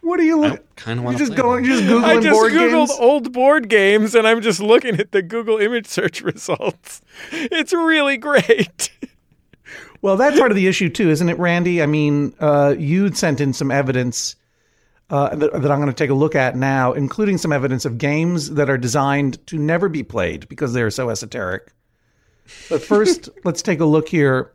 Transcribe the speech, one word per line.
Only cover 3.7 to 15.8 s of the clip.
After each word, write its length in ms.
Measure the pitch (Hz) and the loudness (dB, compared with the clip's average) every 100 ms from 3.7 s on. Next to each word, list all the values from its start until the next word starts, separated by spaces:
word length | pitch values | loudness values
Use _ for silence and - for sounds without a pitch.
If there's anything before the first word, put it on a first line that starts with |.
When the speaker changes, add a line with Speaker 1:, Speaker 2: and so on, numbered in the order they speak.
| 208 196 208 214 | 2 4 2 4
Speaker 3:
and 120 | 226 220 | 2 4
I'm 140 | 226 | 2
just 200 | 220 175 | 0 -2
looking 380 | 208 233 262 175 | 4 2 4 -4
at 140 | 208 | -2
the 100 | 202 | -4
Google 360 | 170 226 226 220 | -4 -8 -4 -2
image 280 | 208 240 208 | 0 -2 -6
search 360 | - 190 - | -4 -4 -4
<laughs> 0 | |
results. 760 | 185 - - 165 185 - - - _ - - | -8 -8 -6 -4 -4 -8 -18 -20 _ -20 -14
It's 420 | 330 277 339 302 | -8 -4 -4 -2
really 440 | 349 330 320 285 269 | 0 2 2 2 -2
great. 760 | 294 277 180 226 202 _ - _ - _ _ _ _ _ - - - - | 0 0 2 2 0 _ -12 _ -20 _ _ _ _ _ -20 -20 -20 -6
Speaker 1:
Well, 140 | 202 190 | -2 2
that's 220 | 269 294 | 4 4
part 120 | 392 | 4
of 60 | 196 | 2
the 100 | 185 | 2
issue, 220 | 185 180 | 0 -2
too, 220 | - 190 | 0 2
isn't 180 | 151 175 | 2 0
it, 100 | 170 | 0
Randy? 440 | 175 175 175 175 | 0 0 0 0
I 40 | 147 | 0
mean, 480 | 151 147 147 143 - | 2 2 0 -2 -2
uh, 340 | 151 147 143 143 | 0 2 2 0
you'd 380 | 147 175 202 - | 0 0 0 0
sent 220 | 180 135 | -2 0
in 100 | 143 | -2
some 180 | 123 139 | -2 -2
evidence, 640 | 139 131 127 123 113 - - _ _ _ _ _ _ _ | -2 0 -2 -2 -4 -8 -12 _ _ _ _ _ _ _
uh, 260 | 147 143 151 | -4 -2 -2
that, 160 | 147 - | -2 0
that 100 | 139 | 0
I'm 80 | |
gonna 140 | 143 | 0